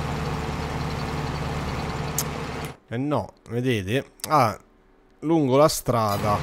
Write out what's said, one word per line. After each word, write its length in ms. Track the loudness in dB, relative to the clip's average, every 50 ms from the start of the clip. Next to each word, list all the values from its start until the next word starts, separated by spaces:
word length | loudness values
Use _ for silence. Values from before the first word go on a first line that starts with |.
| -4 -4 -2 -2 -2 -2 -2 -4 -4 -4 -4 -4 -4 -4 -4 -4 -4 -4 -4 -4 -4 -4 -4 -4 -4 -4 -4 -4 -4 -4 -4 -4 -4 -4 -4 -4 -4 -4 -4 -4 -6 -4 -4 -4 -4 -4 -6 -8 -8 -8 -8 -8 -8 -10 -10 -14 _ -8
Eh 80 | -6
no, 360 | -4 -2 0 0 -2 -2 -4 -10 -18 -12 -6
vedete? 640 | -4 -2 2 2 2 0 0 0 0 0 -2 -2 -12 -12 -4 2
Ah, 280 | 4 4 4 4 2 -2 -10 -20 _ _ _ _ _ _ _ _ _ -8
lungo 380 | -2 2 4 4 4 6 6 8
la 100 | 6 6
strada. 680 | 6 2 -2 0 2 2 2 2 2 2 2 2 2 2